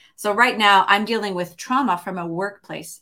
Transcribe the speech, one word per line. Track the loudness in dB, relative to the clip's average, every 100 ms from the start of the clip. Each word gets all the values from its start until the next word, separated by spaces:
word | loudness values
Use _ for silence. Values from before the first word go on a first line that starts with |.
| _ _
So | -4
right | 2 2 4
now | 4 4 4
I'm | 2 2
dealing | -2 -2
with | -4 -6 -8
trauma | -4 -2 -2 -4
from | -6 -8
a | -8
workplace | -6 -8 -10 -16 -14 -14 -20